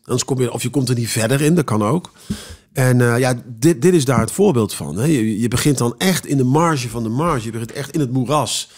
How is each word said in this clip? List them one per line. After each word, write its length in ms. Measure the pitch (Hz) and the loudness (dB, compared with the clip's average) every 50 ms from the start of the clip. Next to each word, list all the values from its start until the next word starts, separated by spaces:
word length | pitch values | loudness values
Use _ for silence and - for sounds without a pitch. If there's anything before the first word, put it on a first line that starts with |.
| _ | _
Anders 220 | - 123 123 - | -4 -4 -4 -2
kom 160 | - 139 127 | -2 -2 -2
je, 100 | 127 120 | -2 -2
of 100 | - 117 - | -2 -4 -6
je 60 | 117 | -2
komt 200 | 120 143 127 117 | -2 -2 0 0
er 60 | 127 | 0
niet 140 | 117 117 104 | -2 -2 -2
verder 320 | - 113 110 113 131 139 | -2 -2 0 0 2 2
in, 140 | 151 147 175 | 2 4 2
dat 100 | 175 - | 2 2
kan 180 | - 110 104 107 | 2 0 0 2
ook. 280 | 107 139 180 - - _ - - - - - - - - - _ _ _ | 2 0 0 -2 -6 _ -16 -10 -10 -10 -10 -10 -14 -20 -20 _ _ _
En, 280 | - 131 127 127 123 | 0 2 4 4 4
eh, 180 | 123 120 117 120 | 4 4 2 2
ja, 140 | 131 127 123 120 - | 2 0 0 -2 -6
dit, 360 | 131 123 110 123 165 175 120 | -12 -6 0 2 2 2 4
dit 120 | 127 180 180 | 4 4 4
is 120 | 165 131 | 4 4
daar 140 | 127 131 117 | 2 2 0
het 120 | 113 110 | 0 0
voorbeeld 420 | - - 196 208 147 120 110 98 - | 0 2 2 4 4 2 0 0 -2
van, 240 | - - 71 73 95 | -6 -10 -8 -4 -2
hè. 80 | 120 | 0
Je, 340 | 160 160 123 110 110 110 95 | 0 2 2 2 0 0 -2
je 80 | 117 117 | -2 -2
begint 300 | 113 120 - 147 139 - | -2 0 2 2 2 2
dan 180 | 123 117 123 - | 0 -2 -2 -2
echt 280 | - 190 180 139 - | 0 0 0 -2 -2
in 120 | - 143 135 | -2 0 0
de 60 | 127 | 2
marge 460 | 127 135 156 170 170 156 135 123 117 | 2 2 4 2 2 0 -2 -4 -6
van 140 | 110 120 113 | -8 -6 -6
de 60 | 110 | -4
marge. 360 | 113 131 160 175 156 123 107 | -4 -2 -2 -2 -2 -2 -4
Je 60 | 117 | -6
begint 200 | 110 117 117 117 | -8 -8 -10 -10
echt 200 | - 143 139 131 | -10 -10 -10 -6
in 80 | - 160 | -4 -2
het 120 | 143 120 | -2 -2
moeras. 580 | 123 131 123 110 147 151 123 104 - - - - - | -2 -2 -2 0 0 -2 -2 -2 -4 -6 -8 -10 -16